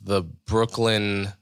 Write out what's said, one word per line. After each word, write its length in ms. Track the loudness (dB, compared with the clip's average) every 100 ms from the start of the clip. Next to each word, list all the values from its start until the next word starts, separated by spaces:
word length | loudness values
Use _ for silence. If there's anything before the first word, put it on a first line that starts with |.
the 220 | -2 -2
Brooklyn 1040 | -2 -10 -2 0 0 2 2 2 0 -2 -4 -8